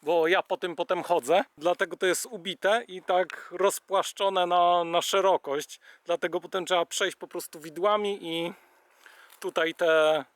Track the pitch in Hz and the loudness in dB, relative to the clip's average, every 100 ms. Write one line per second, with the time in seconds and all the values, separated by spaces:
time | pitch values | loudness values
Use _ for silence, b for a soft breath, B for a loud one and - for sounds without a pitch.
0 | 147 170 160 185 - 185 180 160 175 180 | 0 2 4 2 0 -4 -6 -6 -4 -4
1 | 156 170 135 170 - _ 156 175 185 170 | 0 0 2 0 0 _ -2 0 -2 -2
2 | 190 160 - 226 170 175 185 220 - 185 | -2 0 -4 -10 -10 -4 0 0 -2 -16
3 | - 180 185 - - 175 190 - _ 190 | -2 0 0 -6 -14 0 0 0 _ -2
4 | - - 196 190 180 175 175 175 170 170 | 0 -2 0 2 2 4 4 4 2 -2
5 | - 202 190 175 - 143 147 - B B | 0 0 2 2 0 -6 -6 -16 B B
6 | - 170 175 170 170 190 170 175 170 - | -6 -4 -2 -6 -6 -6 0 0 0 -2
7 | 190 - 170 175 - 170 156 151 196 214 | -4 -6 -12 -12 -12 -14 -16 -2 0 2
8 | 208 202 170 165 170 - B B B B | 0 -6 -6 -6 -6 -10 B B B B
9 | B B B - 190 175 165 160 170 160 | B B B -12 -6 -2 -2 0 4 4
10 | 156 156 131 | 4 2 -2